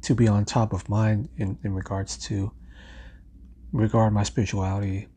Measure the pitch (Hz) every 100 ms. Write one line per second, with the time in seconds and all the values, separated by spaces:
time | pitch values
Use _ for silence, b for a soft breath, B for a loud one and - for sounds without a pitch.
0 | - 120 113 104 104 123 110 92 - 104
1 | 110 107 131 - 98 - 104 95 - 98
2 | 98 - - 104 101 - B B B B
3 | B B B - - - - - 107 117
4 | 110 104 101 - 104 101 95 98 101 95
5 | 104